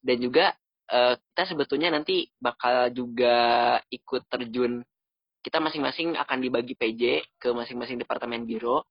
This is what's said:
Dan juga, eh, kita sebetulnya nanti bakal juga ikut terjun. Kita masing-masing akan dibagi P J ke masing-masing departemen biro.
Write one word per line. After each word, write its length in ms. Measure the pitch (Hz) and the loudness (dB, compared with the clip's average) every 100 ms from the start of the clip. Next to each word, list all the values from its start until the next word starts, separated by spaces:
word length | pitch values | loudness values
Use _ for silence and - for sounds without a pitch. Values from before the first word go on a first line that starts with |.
Dan 160 | 127 123 | 0 0
juga, 340 | 123 139 190 - _ _ - | 2 4 4 0 _ _ -2
eh, 240 | 123 123 123 | 2 4 2
kita 340 | _ - 180 | _ -4 -4
sebetulnya 400 | 160 139 139 170 | -2 -2 0 0
nanti 380 | 151 156 190 - _ | 0 0 -2 -2 _
bakal 540 | 123 - 123 127 123 | -6 -2 0 2 2
juga 840 | 123 123 117 123 120 120 120 120 117 - | -2 -6 2 4 6 4 4 4 2 -2
ikut 400 | 123 - 127 - | -14 -6 -6 -4
terjun. 560 | 127 120 120 123 120 120 _ _ _ _ _ | -8 -4 0 0 -2 -8 _ _ _ _ _
Kita 240 | - 160 | -4 -2
masing-masing 520 | 156 151 135 131 165 165 | -2 -2 -4 -2 -4 -4
akan 200 | - 131 | -4 -2
dibagi 320 | 127 123 123 131 | 0 -2 -4 -4
P 160 | 113 113 | -4 0
J 80 | 120 151 - _ | 0 0 -4 _
ke 160 | 123 120 | -4 -4
masing-masing 440 | 117 123 120 123 | -6 -8 -8 -8
departemen 440 | 117 - 120 117 | -6 -6 -6 -8
biro. 400 | 117 113 117 139 - | -6 -6 -2 -2 -2